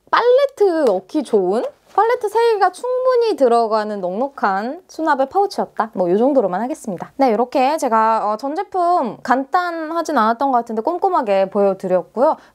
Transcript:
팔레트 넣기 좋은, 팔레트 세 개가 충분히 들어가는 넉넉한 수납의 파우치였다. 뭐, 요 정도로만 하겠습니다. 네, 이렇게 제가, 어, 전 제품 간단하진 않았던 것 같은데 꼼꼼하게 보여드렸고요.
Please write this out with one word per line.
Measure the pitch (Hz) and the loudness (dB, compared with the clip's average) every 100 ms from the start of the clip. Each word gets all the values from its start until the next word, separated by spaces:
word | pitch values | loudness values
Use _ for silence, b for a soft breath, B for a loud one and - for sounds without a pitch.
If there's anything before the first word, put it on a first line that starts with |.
| - | -2
팔레트 | 349 480 508 554 - 403 320 269 | 0 4 4 2 2 2 2 2
넣기 | 190 - 311 | 0 -2 -6
좋은, | 240 214 180 214 523 - _ - | -2 0 0 -2 -4 -10 _ 0
팔레트 | 453 494 415 | 0 0 -2
세 | 415 466 | 0 2
개가 | 427 370 | 2 0
충분히 | 370 494 508 508 494 453 320 | -2 -4 -2 0 2 0 2
들어가는 | 254 233 226 214 214 202 | 2 2 0 -2 -4 -6
넉넉한 | 180 196 269 - 214 190 233 339 - | -6 -4 -6 -2 -2 -2 -4 -10 -14
수납의 | - 320 269 269 | -6 2 2 2
파우치였다. | 381 403 - 190 - 220 | 0 0 -2 -6 -4 -4
뭐, | 202 175 | -2 0
요 | 196 | 2
정도로만 | 254 269 196 180 | 2 2 0 -2
하겠습니다. | 247 311 - 170 - - | -6 -8 -10 -10 -8 -2
네, | 262 | 0
이렇게 | 208 247 294 254 311 | 0 0 0 0 0
제가, | 269 220 220 220 196 | 0 2 2 0 -2
어, | 214 | -4
전 | 277 311 | -6 -8
제품 | 392 381 349 359 240 156 | -6 -2 0 0 -2 -6
간단하진 | - 254 269 370 349 330 311 339 330 285 | -2 -2 0 -2 -2 -6 -6 -6 -2 0
않았던 | 220 226 277 | 0 0 0
것 | 240 | 0
같은데 | 240 220 | -2 -4
꼼꼼하게 | 220 349 392 349 220 196 190 | -4 -2 -2 0 0 0 0
보여드렸고요. | 208 202 190 190 180 170 214 262 - B | 0 0 0 -2 -2 -2 0 0 0 B